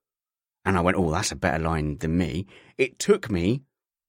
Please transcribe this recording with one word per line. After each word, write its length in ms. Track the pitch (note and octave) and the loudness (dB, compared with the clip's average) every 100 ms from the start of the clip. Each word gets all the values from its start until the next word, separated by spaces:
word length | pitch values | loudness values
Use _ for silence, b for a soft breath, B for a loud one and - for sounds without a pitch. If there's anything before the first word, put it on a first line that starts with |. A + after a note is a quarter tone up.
| _ _ _ _ _ _ | _ _ _ _ _ _
and 140 | F#2+ F#2+ | -2 2
I 40 | |
went, 160 | F2 F#2 | 2 2
"Oh, 140 | E2+ | 2
that's 200 | D#2+ - | 0 -2
a 20 | - | -2
better 260 | F2+ D2+ | 0 0
line 360 | D#2+ D#2+ D2+ C#2+ | 0 0 -2 -2
than 200 | D#2+ E2 | -2 0
me." 300 | E2+ C#2+ G2 b b - | 0 -4 -8 b b -2
It 200 | B2+ - | -2 0
took 320 | - G3+ - | 0 0 0
me 340 | F#2 F2+ C3+ - _ _ _ | 0 0 0 -4 _ _ _